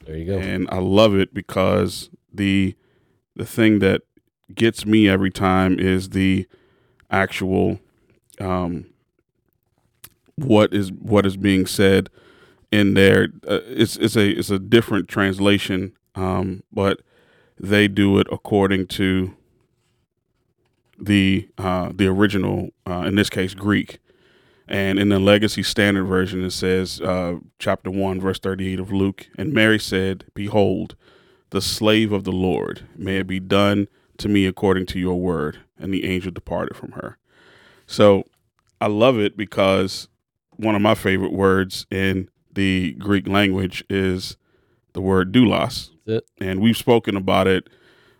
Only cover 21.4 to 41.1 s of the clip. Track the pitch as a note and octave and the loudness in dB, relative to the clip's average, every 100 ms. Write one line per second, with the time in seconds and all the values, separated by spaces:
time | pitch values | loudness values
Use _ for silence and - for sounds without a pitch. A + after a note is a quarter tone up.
21.4 | - - F#2+ F#2 F2 F#2 F#2+ F#2+ G#2 G2 | -4 -8 -4 -4 -4 0 0 2 2 0
22.4 | G2 G2 F#2+ - - F2+ F2+ G2+ G2+ G#2 | -2 -4 -6 -10 -8 -6 -2 0 0 -2
23.4 | F#2 F#2+ G2+ G2 - - _ _ _ _ | -6 -4 0 0 -2 -12 _ _ _ _
24.4 | _ _ - G2+ G2 F#2+ G2+ G2 F#2+ G#2 | _ _ -8 -4 -2 0 2 4 4 4
25.4 | G#2+ - F#2 - G2+ G2 F#2+ F#2 F2+ F#2 | 2 -2 -4 0 2 2 0 -2 -2 -4
26.4 | F#2 - F#2 F#2 F2+ - - F#2 F2 F2 | -6 -4 -2 0 -2 -6 -4 -4 -4 -8
27.4 | - - G#2 F#2+ F#2 G2 G2 F#2 F#2+ F2+ | -12 -8 -4 -4 -4 -4 -2 -2 -4 -4
28.4 | G2 F#2+ F#2+ F#2 F#2 G2 G2 - - - | -4 -4 -4 -6 -4 -2 -2 -2 -12 -8
29.4 | D3+ A2 A2 G#2+ - F#2+ F#2+ F#2+ - G2+ | -2 2 2 2 -2 -2 -2 -6 -12 -12
30.4 | G2+ G#2+ G2+ F#2 F2 - _ _ _ _ | -2 0 0 -2 -8 -14 _ _ _ _
31.4 | _ G2 - - G#2+ A2 G#2+ G2+ F#2 F#2 | _ -6 -4 0 2 4 2 -2 -2 -2
32.4 | F#2 D2 G1+ G1+ - - F#2+ F#2+ F#2 F#2 | 0 -2 -4 -10 -16 -10 -4 -4 -4 -6
33.4 | F#2 - G2+ G2+ G2+ _ _ - G#2+ G2+ | 0 2 4 2 -2 _ _ -8 0 2
34.4 | F#2+ - G2+ F#2 F#2 F#2+ F2+ F2+ F2+ E2 | 2 0 0 0 -2 -4 -4 -2 -2 -2
35.4 | D2+ - _ - G2 F#2 F#2+ F#2 F2+ F2 | -4 -8 _ -12 -6 -4 -2 -4 -6 -10
36.4 | - E2+ E2+ - - - - - _ _ | -8 -6 -6 -10 -16 -14 -16 -18 _ _
37.4 | _ _ _ _ - - G#2+ G2 - _ | _ _ _ _ -6 4 6 4 0 _
38.4 | _ _ _ - G#2+ G#2 B2+ A#2 G#2 G2+ | _ _ _ -6 -2 2 2 2 -2 -4
39.4 | G2 - F#2+ F#2+ F#2+ - - _ _ _ | -6 0 2 2 -2 -6 -14 _ _ _
40.4 | _ - A2 G#2 G#2+ A2 G2 | _ -6 -2 2 2 2 0